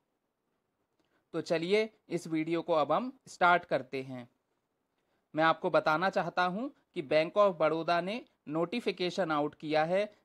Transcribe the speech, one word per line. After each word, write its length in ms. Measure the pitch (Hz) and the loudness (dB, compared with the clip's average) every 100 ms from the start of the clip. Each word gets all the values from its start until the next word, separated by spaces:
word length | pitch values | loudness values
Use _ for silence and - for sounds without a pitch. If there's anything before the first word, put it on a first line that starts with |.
| _ _ _ _ _ _ _ _ _ _ _ _ _ | _ _ _ _ _ _ _ _ _ _ _ _ _
तो 80 | 165 | -8
चलिए 480 | 156 165 170 208 220 - - | -2 -2 2 0 0 -8 -8
इस 160 | 170 170 | -8 -4
वीडियो 340 | 160 160 170 | -4 -2 -2
को 120 | 165 | 0
अब 180 | 160 143 | 0 2
हम 200 | 165 254 - - | 0 -2 -10 -20
स्टार्ट 380 | - 175 175 - | 2 4 4 2
करते 360 | 147 123 135 | -4 -4 -8
हैं। 240 | 135 127 120 _ _ _ _ _ _ _ _ _ _ | -10 -14 -16 _ _ _ _ _ _ _ _ _ _
मैं 100 | 151 | 2
आपको 260 | 160 160 185 | 2 2 2
बताना 400 | 151 156 156 190 | 2 2 2 2
चाहता 340 | 196 170 180 180 | 0 -2 0 0
हूं 220 | 190 277 | -2 -8
कि 340 | - _ 180 | -12 _ -10
Bank 340 | 135 151 160 208 | 0 0 2 2
of 180 | 202 165 | 2 2
बड़ौदा 400 | 156 160 160 170 | 0 0 0 -2
ने 200 | 180 240 294 _ - | -2 -8 -10 _ -6
नोटिफिकेशन 840 | 156 170 240 220 185 180 180 170 | -4 -2 -2 -4 -4 -4 -2 -2
आउट 240 | 151 147 - | 0 -2 -4
किया 280 | 156 151 | -2 0
है, 300 | 160 190 208 - | 2 0 -2 -8